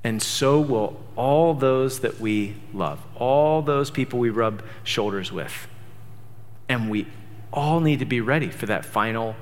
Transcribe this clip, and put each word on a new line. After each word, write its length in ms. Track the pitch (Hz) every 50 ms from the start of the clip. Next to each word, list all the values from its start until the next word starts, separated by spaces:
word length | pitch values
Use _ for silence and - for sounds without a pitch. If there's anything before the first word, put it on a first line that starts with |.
| -
And 180 | 117 113 110
so 380 | - - - - 143 135 143 151
will 420 | 151 143 131 110 104 - - - - - -
all 380 | - 120 131 143 151 165 165 160
those 460 | 139 131 131 131 131 131 135 131 -
that 200 | - 113 - -
we 360 | 110 107 107 104 104 98 101 - - - -
love, 260 | 98 90 76 71 71 - - -
all 460 | 107 117 127 135 143 151 151 156 156
those 300 | 156 143 147 139 143 139
people 280 | - - 131 - - 123
we 100 | 120 117
rub 340 | 107 110 117 110 107 104 - - - - -
shoulders 480 | - - - 104 104 98 98 92 -
with. 360 | 95 87 71 - - - - - - - - - - - - - - - - - - - - - - - - -
And 220 | 127 120 113 110
we 180 | 107 107 98 - - - - - - - - - -
all 260 | 143 147 147 160 170
need 200 | 165 156 151 143
to 60 | 143
be 160 | - 127 120
ready 280 | 110 113 139 160 139 92
for 160 | - - - 104
that 180 | 107 80 -
final 500 | - - 110 104 113 113 113 113 113 110 110